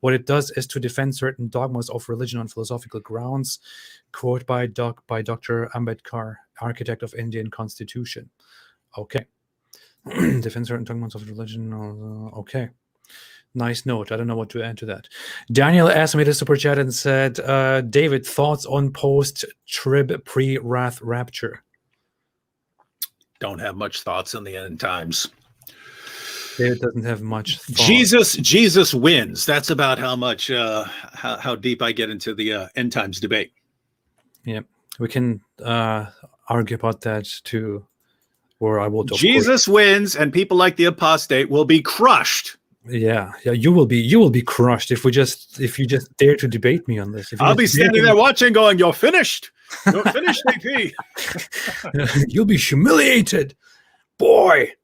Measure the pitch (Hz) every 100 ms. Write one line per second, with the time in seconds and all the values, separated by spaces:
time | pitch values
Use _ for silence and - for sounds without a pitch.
0 | 131 131 127 143 139 - 127 - 123 -
1 | 135 135 131 131 120 123 127 120 117 117
2 | - 117 123 117 113 - 113 120 117 110
3 | 104 110 123 135 131 - _ - - -
4 | _ - 127 123 123 123 123 123 120 113
5 | _ 113 110 113 - 117 117 120 117 113
6 | - 117 110 110 _ _ 117 120 120 113
7 | 113 - 117 113 110 - 110 - 104 123
8 | 120 120 123 _ _ _ _ _ _ -
9 | 104 135 120 _ _ _ _ _ _ _
10 | - - 170 127 117 120 120 120 120 117
11 | 113 107 107 107 110 110 113 107 107 107
12 | 107 107 110 107 101 135 120 _ _ _
13 | _ - - _ _ 127 120 117 131 117
14 | 104 113 120 113 110 120 113 110 110 98
15 | - - - - - 117 143 175 165 156
16 | 156 156 147 143 139 143 147 143 131 123
17 | 143 135 135 120 131 135 131 135 123 139
18 | 156 135 135 - 147 147 139 139 139 139
19 | 143 139 139 - - - _ - 135 139
20 | 135 - - 139 135 131 120 123 123 123
21 | 117 120 123 - 113 - _ _ _ _
22 | _ _ _ _ _ _ _ _ _ _
23 | - _ _ _ 104 90 104 95 101 -
24 | - 90 92 117 101 95 92 117 - 90
25 | 82 82 - _ _ _ - - - -
26 | - - - - - - 123 123 123 117
27 | 113 113 107 110 104 - - 117 120 240
28 | 226 240 208 - 120 170 226 170 170 131
29 | 139 160 110 - - 147 143 147 139 131
30 | 135 127 123 110 - 127 113 107 104 -
31 | - - 123 110 135 113 127 120 120 113
32 | 110 107 113 104 107 107 92 - 120 127
33 | 98 92 104 107 - _ _ _ _ _
34 | _ _ _ _ - 110 - _ _ -
35 | 117 127 123 110 _ _ 120 117 113 110
36 | 104 _ - _ - 117 107 113 110 104
37 | 117 107 101 - - 113 110 104 101 _
38 | _ _ _ _ _ _ 110 107 104 107
39 | 107 98 175 262 220 262 - 208 208 196
40 | 202 147 151 165 190 180 180 175 170 -
41 | 160 156 - 135 135 143 151 160 127 -
42 | 247 175 - - - - _ _ 117 120
43 | 110 113 98 - 123 117 131 175 127 120
44 | 117 214 190 123 120 - 123 120 - 120
45 | 131 127 127 - - - 131 - 131 131
46 | - - 139 143 131 113 120 170 - 110
47 | 101 107 98 107 143 214 233 143 - 220
48 | 226 208 254 269 247 214 220 185 175 -
49 | 262 359 285 - - _ _ - 196 180
50 | 214 254 359 - - 254 226 269 202 -
51 | - - - 170 - - - - 170 143
52 | 139 143 139 147 214 180 - 139 214 320
53 | 277 254 - 190 135 _ _ _ _ _
54 | _ _ - - - 156 120 -